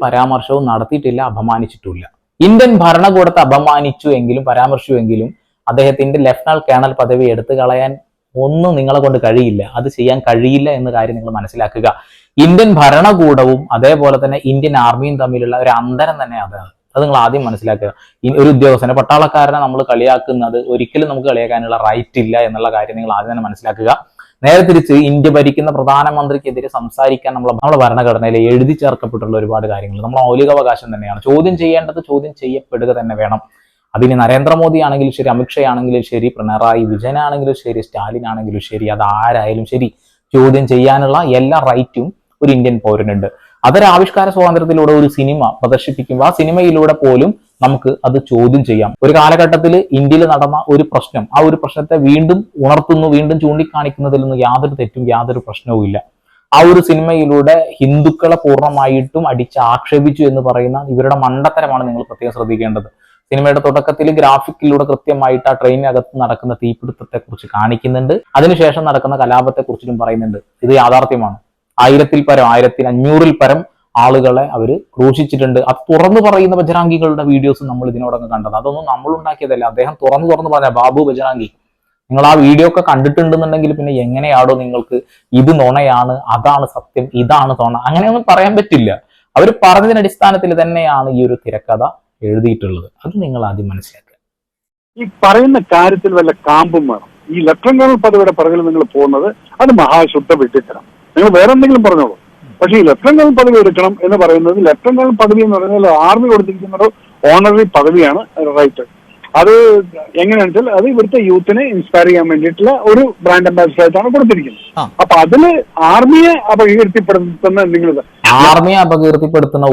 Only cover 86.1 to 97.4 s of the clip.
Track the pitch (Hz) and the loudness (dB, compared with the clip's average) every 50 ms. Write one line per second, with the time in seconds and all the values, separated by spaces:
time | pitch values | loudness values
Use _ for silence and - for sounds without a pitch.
86.1 | 127 135 - - 113 120 110 143 143 139 139 131 - 127 - _ - 143 127 135 | -4 -8 -6 -4 -4 -2 0 0 0 0 -2 -4 -8 -12 -16 _ -8 -8 -8 -6
87.1 | - 120 120 120 151 147 135 135 131 - 117 117 120 123 - 127 147 175 202 220 | -4 -4 -2 2 2 2 2 0 -2 -2 -4 -4 -4 -4 -4 -4 -2 -2 0 0
88.1 | 226 240 233 - 185 185 185 202 214 208 208 208 175 135 113 104 95 - _ _ | -2 -2 0 0 2 2 2 0 0 -2 -2 0 0 0 2 0 -2 -6 _ _
89.1 | _ _ _ _ - - 165 208 226 - - 185 185 196 202 220 226 220 202 196 | _ _ _ _ 0 2 2 2 2 2 4 4 4 4 2 2 0 0 0 -2
90.1 | 196 - - 196 196 185 185 175 165 160 - 170 170 170 165 156 147 139 131 135 | -2 0 0 2 2 0 -2 -2 -2 0 -2 -2 -2 -4 -2 -2 -2 -2 -2 -2
91.1 | 131 123 123 120 123 117 - 120 107 107 - - 113 110 120 151 - _ _ _ | -2 -2 0 -2 -2 -4 -8 -10 -10 -8 -6 -4 -4 -2 -4 -4 -6 _ _ _
92.1 | _ _ 113 104 107 110 113 117 110 110 - 95 92 87 87 - _ _ - 156 | _ _ -6 -4 -2 -2 0 -2 -2 -4 -6 -8 -8 -10 -12 -16 _ _ -14 -12
93.1 | 185 208 185 143 131 120 113 101 98 101 101 98 95 95 - - _ _ _ _ | -8 -8 -8 -8 -8 -8 -8 -8 -8 -8 -8 -10 -10 -12 -14 -18 _ _ _ _
94.1 | _ _ _ _ _ _ _ _ _ _ _ _ _ _ _ _ _ 226 240 190 | _ _ _ _ _ _ _ _ _ _ _ _ _ _ _ _ _ -14 -14 -14
95.1 | - _ - 190 196 226 254 269 269 254 185 - 180 170 175 190 196 185 - 196 | -8 _ 0 2 2 4 4 2 2 0 0 0 0 2 2 2 2 0 -2 -2
96.1 | 185 180 170 160 147 - - 147 147 156 170 175 165 165 147 131 117 101 - - | 0 0 0 0 -2 -4 -2 0 2 2 2 0 0 -2 -2 -2 -6 -8 -10 -18
97.1 | _ _ _ - 160 175 | _ _ _ -12 -6 -2